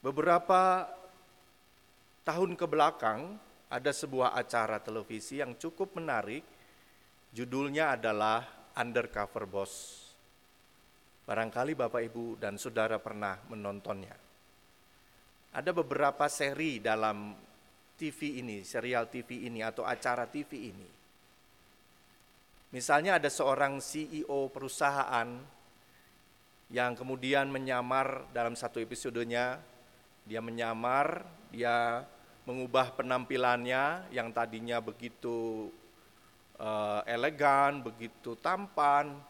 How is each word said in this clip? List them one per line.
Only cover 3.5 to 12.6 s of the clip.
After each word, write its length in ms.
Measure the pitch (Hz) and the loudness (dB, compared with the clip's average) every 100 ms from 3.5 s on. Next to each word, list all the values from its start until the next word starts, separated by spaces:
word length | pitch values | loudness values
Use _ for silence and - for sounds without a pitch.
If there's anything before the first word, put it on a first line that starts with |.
| - - | -20 -8
ada 240 | 127 139 | -2 -2
sebuah 480 | 139 147 131 123 - | -2 -4 2 2 2
acara 400 | 120 117 110 107 | 0 0 0 -2
televisi 640 | - 110 101 107 - 139 | -4 -8 -6 -10 -8 -6
yang 160 | 131 120 | -6 -6
cukup 400 | 165 165 190 175 | -10 -6 -6 -6
menarik, 480 | 165 120 101 120 - - - - - _ _ _ _ | -2 -2 -2 -8 -12 -20 -20 -20 -20 _ _ _ _
judulnya 640 | 113 123 131 143 143 156 123 | -8 -4 -2 0 2 2 2
adalah 480 | 113 104 107 110 127 - - - | 2 2 4 2 0 -16 -14 -6
Undercover 720 | 120 120 117 107 101 113 101 | -2 0 -2 -4 -4 -6 -4
Boss. 560 | 101 98 - - - - - _ _ _ _ _ _ _ _ _ _ - | -4 -4 -8 -14 -16 -20 -20 _ _ _ _ _ _ _ _ _ _ -4
Barangkali 480 | 104 113 113 135 | -2 0 0 -2
Bapak, 320 | 151 117 123 117 | 0 0 0 -4
Ibu, 320 | 117 117 110 | -6 -8 -6
dan 240 | 107 101 | -6 -4